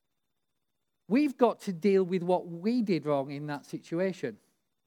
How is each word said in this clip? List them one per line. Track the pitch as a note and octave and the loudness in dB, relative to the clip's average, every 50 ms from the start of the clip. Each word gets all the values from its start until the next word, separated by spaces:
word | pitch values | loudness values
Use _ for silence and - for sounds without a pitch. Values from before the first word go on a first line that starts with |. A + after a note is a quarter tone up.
| _ _ _ _ _ _ _ _ _ _ _ _ _ _ _ _ _ _ _ _ _ - | _ _ _ _ _ _ _ _ _ _ _ _ _ _ _ _ _ _ _ _ _ 0
We've | G#3 C#4+ D4+ C#4 - | 2 2 2 2 2
got | - B3 A3 F3 - | 4 4 4 4 0
to | - G3+ | -6 -8
deal | F3+ D#3 G#3 G3+ G3 F#3+ F#3+ | -8 0 2 4 4 4 4
with | E3+ F#3+ F3 | 2 -2 -2
what | E3+ F3+ F3+ E3 - | 0 0 0 0 0
we | F3+ E3+ E3+ F3+ A3 B3 B3+ | -6 -12 -4 -4 -2 0 0
did | G#3 G#3 F3 D3 C3 | 0 0 0 -2 0
wrong | D3+ D3 C#3 C3+ D3 | 0 0 0 -2 -4
in | C#3+ C#3+ D3+ D3 | -8 -8 -8 -8
that | D3 C#3 - | -8 -10 -10
situation. | - - D#3 - - E3+ E3+ F#3+ F#3+ F3+ - - B2 G#2 _ _ _ _ _ _ _ _ _ _ | -12 -14 -14 -10 -8 -4 -2 -2 -2 -4 -4 -8 -10 -10 _ _ _ _ _ _ _ _ _ _